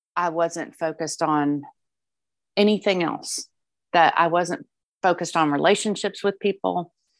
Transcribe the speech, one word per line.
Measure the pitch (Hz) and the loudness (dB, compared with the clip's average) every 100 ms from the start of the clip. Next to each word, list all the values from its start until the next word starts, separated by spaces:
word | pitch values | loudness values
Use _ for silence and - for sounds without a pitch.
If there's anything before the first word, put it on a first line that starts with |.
| _ - | _ -4
I | 175 | -4
wasn't | 165 170 165 - | 0 -2 -2 -10
focused | - 160 156 160 - | -6 -6 -4 -8 -2
on | 156 151 143 143 135 _ _ _ _ _ _ _ _ - | 0 2 2 -2 -6 _ _ _ _ _ _ _ _ 0
anything | 208 208 208 185 | 2 2 0 0
else, | 165 - - - - _ _ _ _ | -2 -4 -8 -12 -12 _ _ _ _
that | 175 160 - | 4 4 4
I | 170 | 2
wasn't | 175 170 - - _ _ _ | 2 0 -6 -10 _ _ _
focused | 185 175 170 170 | -2 0 -2 0
on | 156 | 0
relationships | 143 160 208 214 190 202 - | 2 2 2 0 -4 -6 -4
with | 202 196 | -4 -2
people. | 202 190 185 180 170 _ _ | -4 -2 -4 -4 -6 _ _